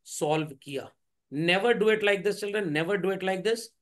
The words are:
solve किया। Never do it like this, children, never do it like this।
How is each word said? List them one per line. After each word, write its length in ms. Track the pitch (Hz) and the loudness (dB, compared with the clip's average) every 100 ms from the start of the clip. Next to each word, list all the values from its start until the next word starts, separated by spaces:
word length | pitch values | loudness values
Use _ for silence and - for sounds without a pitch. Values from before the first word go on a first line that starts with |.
solve 420 | - - 151 156 156 | -14 -4 0 0 -2
किया। 480 | 135 139 139 - _ _ _ - | -8 -10 -10 -10 _ _ _ -8
Never 400 | 139 170 185 233 | -2 2 4 4
do 100 | 233 | 4
it 160 | 220 214 | 4 4
like 220 | 202 196 | 2 2
this, 120 | 196 | 0
children, 320 | 190 208 208 185 | -2 -4 -2 -2
never 300 | 151 170 202 | 0 0 0
do 140 | 180 | 0
it 80 | 185 | -2
like 240 | 190 185 | -2 0
this। 180 | 202 233 - _ | 0 -2 -4 _